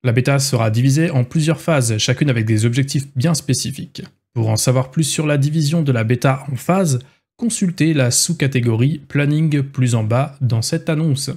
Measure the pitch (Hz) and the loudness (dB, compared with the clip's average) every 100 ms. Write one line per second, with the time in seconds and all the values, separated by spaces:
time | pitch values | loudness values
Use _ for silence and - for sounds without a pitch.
0 | 127 117 127 139 135 120 113 110 135 139 | 2 2 2 0 0 0 0 2 2 2
1 | 165 139 123 165 151 160 - 151 117 107 | 2 0 0 0 0 -2 0 0 0 -2
2 | - 127 147 117 110 107 117 120 139 147 | -2 0 0 0 2 2 2 0 -2 -2
3 | - 127 160 165 - 127 - 131 170 - | -4 -2 0 -2 -2 -4 -4 -8 -12 -14
4 | - _ _ 120 110 107 - 127 131 - | -18 _ _ -4 0 0 2 0 0 -2
5 | 151 - 151 147 143 160 143 170 143 120 | -2 -2 0 0 2 0 0 0 0 0
6 | 110 123 139 135 - 127 - 185 180 127 | 0 2 0 0 -4 -8 -2 0 2 -2
7 | - _ _ _ 233 - 190 170 156 151 | -4 _ _ _ -6 -2 -2 2 2 2
8 | 123 - - 160 139 131 117 110 135 160 | 2 2 -2 0 0 2 0 2 0 -2
9 | - 143 143 151 160 143 139 - 127 117 | -4 -2 0 2 2 0 -2 0 0 2
10 | 107 120 143 - 127 113 110 165 160 156 | 2 0 -2 -2 0 0 0 -4 -2 -2
11 | 160 135 - | 0 -2 -4